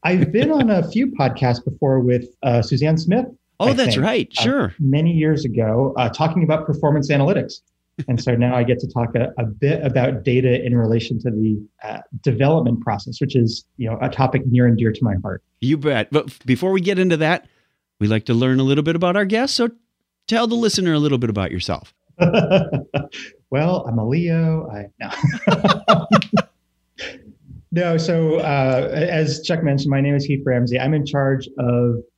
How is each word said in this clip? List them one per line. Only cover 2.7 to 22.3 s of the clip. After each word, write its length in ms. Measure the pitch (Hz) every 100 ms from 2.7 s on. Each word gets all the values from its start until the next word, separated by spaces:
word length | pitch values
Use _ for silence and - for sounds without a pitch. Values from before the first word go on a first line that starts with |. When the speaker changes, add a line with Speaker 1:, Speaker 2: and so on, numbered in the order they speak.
| 127 151 160
Speaker 1:
Smith, 300 | 160 220 254 - _ -
Speaker 2:
Oh, 80 | 233
Speaker 1:
I 40 |
Speaker 2:
that's 220 | 262 240 -
Speaker 1:
think, 100 | 180
Speaker 2:
right. 280 | 233 120 -
Speaker 1:
uh, 20 |
Speaker 2:
Sure. 320 | 233 277 98 -
Speaker 1:
many 360 | 135 143 165
years 320 | 165 156 147 120
ago, 480 | 107 110 117 135 123
uh, 120 | 120
talking 340 | - 160 170
about 220 | 156 156 156
performance 440 | 143 151 151 139
analytics. 520 | 143 143 143 113 - _ _ _ - 135
And 120 | 117
so 140 | 131 117
now 200 | 123 127
I 60 |
get 160 | 120 120
to 100 | -
talk 260 | 123 113 120
a, 160 | 123 -
a 80 | 110
bit 360 | 104 143 160 143
about 380 | 127 127 120
data 380 | 135 123 131 120 120
in 100 | 120
relation 420 | 113 113 - 113
to 100 | 123
the, 340 | 107 110 107 104 _
uh, 180 | 107 104 - -
development 580 | 143 113 135 160 123 117
process, 400 | 117 107 - 117
which 160 | 139 127
is, 280 | 113 117 - -
you 120 | 110
know, 80 | 110
a 80 | 131
topic 360 | - 131 127 127
near 200 | 123 123
and 100 | 110
dear 140 | 113
to 100 | 107
my 140 | 107 95
heart. 180 | 101 - - _
Speaker 2:
You 160 | 123 151
bet. 320 | 147 123 104
But 160 | 147 139
f-, 120 | - 127
before 260 | 127 185
we 100 | 190
get 180 | 175 185
into 160 | 185 160
that, 320 | 156 175 - _ _ _ _ _
we 60 | 107
like 180 | 110 -
to 80 |
learn 260 | 117 131 131
a 40 |
little 200 | 131 143
bit 140 | 151 165
about 180 | 175 196
our 100 | 190
guests. 300 | 220 269 -
So 140 | 233 - _ _ _ _ -
tell 180 | 220 233
the 100 | 233
listener 380 | 226 196 180
a 60 | 151
little 180 | 147 131
bit 120 | 120
about 200 | 104 92
yourself. 420 | 90 - 82 - _ _ -
Speaker 1:
<laughs> 40 | 170